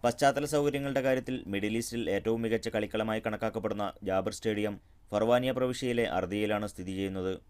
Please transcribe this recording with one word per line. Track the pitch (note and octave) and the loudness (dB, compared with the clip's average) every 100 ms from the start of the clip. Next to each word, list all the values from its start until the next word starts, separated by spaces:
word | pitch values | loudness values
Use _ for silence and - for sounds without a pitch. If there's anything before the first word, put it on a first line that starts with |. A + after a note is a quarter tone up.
പശ്ചാത്തല | A#2+ A#2 C#3 C#3 | 0 4 4 4
സൗകര്യങ്ങളുടെ | C#3+ D3 C#3+ C#3 C#3 C3+ | 0 2 2 0 -2 0
കാര്യത്തിൽ | C3 C3 B2+ B2+ - | 2 2 0 -6 -2
മിഡിൽ | G2+ G#2 A2 | -2 0 -2
ഈസ്റ്റിൽ | A2+ A#2 E2 | -2 -4 0
ഏറ്റവും | G2 A2 A#2 | 0 2 0
മികച്ച | A2+ A2 A2+ | 2 0 0
കളിക്കളമായി | A2 G#2 A2+ A2 A2 A2+ | -2 -2 -2 0 0 -2
കണക്കാക്കപ്പെടുന്ന | G#2+ A2+ A2 G#2 G#2 G2+ - | -2 -4 -2 -4 -2 -4 -4
ജാബിർ | G2+ F#2+ F#2+ | 0 0 0
സ്റ്റേഡിയം | G2+ A2+ G#2 G#2 G2 - - - | -2 -2 0 -2 -4 -14 -20 -4
ഫർവാനിയ | G#2 A2 B2 B2+ | 0 4 4 4
പ്രവിശ്യയിലെ | C3 B2+ B2 C3 A#2 A2+ F#2 | 0 0 0 0 2 2 0
അർദിയയിലാണ് | F#2 G#2 G#2 G#2 G#2 | 0 0 0 0 -2
സ്ഥിതി | - F#2 | -6 -6
ചെയ്യുന്നത്. | F#2+ G2 F#2+ F#2 F#2 - | -2 -2 -2 -2 -4 -8